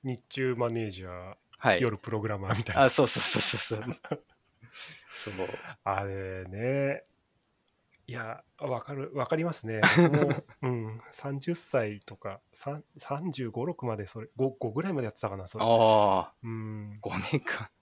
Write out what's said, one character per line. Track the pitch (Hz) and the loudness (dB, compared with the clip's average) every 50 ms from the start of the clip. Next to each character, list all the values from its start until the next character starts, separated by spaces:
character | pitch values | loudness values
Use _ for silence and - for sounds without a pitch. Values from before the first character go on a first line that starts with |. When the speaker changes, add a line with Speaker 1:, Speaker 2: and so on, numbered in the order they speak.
| - | -4
Speaker 1:
日 | 131 127 113 _ _ | -6 -6 -8 _ _
中 | - 135 131 127 123 | -6 -2 -2 -2 0
マ | 117 120 120 | 0 0 0
ネ | 113 117 113 | 0 -2 -4
ー | 104 | -4
ジ | 92 92 92 | -6 -10 -12
ャ | 90 | -12
ー、 | 90 90 90 95 101 _ _ _ - _ | -12 -12 -12 -14 -16 _ _ _ -18 _
Speaker 2:
は | - - 98 | 4 6 6
い。 | 87 | 6
Speaker 1:
夜 | 131 117 104 | 4 2 0
プ | 98 - - | -2 -6 -4
ロ | 113 110 | -4 -2
グ | 104 110 | -2 -2
ラ | 104 | -2
マ | 98 98 95 | -2 -2 -2
ー | 110 | -2
み | 117 113 | -2 -2
た | - - | 0 4
い | |
な。 | - 139 | 6 6
Speaker 2:
あ、 | 131 | 6
そ | - - 135 | 8 6 4
う | |
そ | 120 - 123 | 4 4 0
う | - | 2
そ | - - 110 | 2 2 2
う | |
そ | - - - 113 - - 117 | 2 2 0 -2 -2 -4 -4
う | 107 | -4
そ | 110 | -4
う。 | 123 - - - - 156 147 _ _ _ _ _ _ _ _ 113 - - - - - - - - - | -8 -8 -10 -6 -6 -6 -6 _ _ _ _ _ _ _ _ -20 -20 -16 -16 -16 -16 -16 -20 -20 -18
Speaker 1:
<laughs> | - - - 107 98 | -16 -12 -10 -8 -6
Speaker 2:
そ | 95 92 | -6 -6
う。 | - - - - - - _ _ | -6 -6 -10 -12 -16 -18 _ _
Speaker 1:
あ | 98 98 98 101 | -2 -2 -2 -2
れ | 98 95 98 95 95 95 92 92 | -4 -6 -6 -6 -8 -8 -8 -10
ね。 | 92 92 101 113 127 135 139 139 139 139 - - _ _ _ _ _ _ _ _ _ _ _ _ _ _ _ _ _ _ _ _ | -10 -8 -4 -2 0 0 0 0 -2 -2 -6 -10 _ _ _ _ _ _ _ _ _ _ _ _ _ _ _ _ _ _ _ _
い | - 120 | -12 -10
や、 | 123 113 110 113 - - _ _ - | -8 -8 -8 -10 -12 -14 _ _ -8
わ | 147 139 127 117 | -6 -4 -4 -4
か | - - 143 | -6 -8 -8
る、 | 139 135 - - | -8 -8 -6 -4
わ | 143 127 | -4 -2
か | - 165 | 0 0
り | 160 165 | 0 0
ま | 170 | -2
す | 156 - - | -4 -4 -6
ね。 | 113 110 107 - - - | -4 0 4 4 6 8
僕 | 170 175 160 147 147 147 | 8 6 6 6 4 4
も、 | 139 131 135 - | 2 0 -2 -4
Speaker 2:
<laughs> | _ - _ - | _ -12 _ -4
Speaker 1:
う | |
ん、 | 127 123 117 110 110 110 113 - - | -2 -2 -2 -4 -6 -10 -12 -14 -18
三 | - - - 143 139 139 | -18 -10 -8 -6 -6 -6
十 | - - 170 | -4 -6 -6
歳 | 165 - - - 131 113 104 107 101 | -6 -4 0 0 0 0 0 -4 -8
と | _ - 110 | _ -16 -18
か、 | - - 101 98 - _ _ _ | -12 -10 -10 -10 -10 _ _ _
さ | - - 139 | -12 -8 -8
ん、 | 143 151 - _ _ | -8 -8 -12 _ _
三 | 147 - - 143 143 170 185 | -18 -8 -6 -6 -4 -4 -4
十 | 143 - 127 113 | -4 -4 -6 -4
五、 | - 120 127 | -4 -4 -4
六 | 170 170 - - | -4 -4 -4 -4
ま | 120 110 | -4 -4
で | 104 101 | -4 -6
そ | 90 - 113 | -8 -8 -12
れ、 | 110 - _ | -14 -14 _
五、 | - - - | 0 0 0
五 | - - - 117 | 0 -2 -6 -4
ぐ | 107 135 | -2 -2
ら | 165 196 | -2 -2
い | 180 | -2
ま | 143 | -2
で | 120 | -2
や | 107 | -4
っ | - | -4
て | - | -4
た | - 104 | -4 -4
か | 98 | -4
な、 | 98 92 | -4 -8
そ | - - - | -8 -4 0
れ。 | 107 | 4
Speaker 2:
あ | 113 117 113 113 110 110 107 104 101 95 92 87 - | 6 8 8 10 10 10 8 8 8 6 4 2 -2
あ。 | _ _ | _ _
Speaker 1:
う | - | -10
ん。 | 113 113 113 110 110 107 107 104 104 104 107 | -8 -8 -6 -6 -8 -8 -8 -10 -12 -12 -8
Speaker 2:
五 | - 101 - | -8 -6 -4
年 | 95 95 - - 139 | -4 -4 -2 -2 -2
間。 | - - - - 113 - _ _ | -2 -2 -6 -6 -8 -12 _ _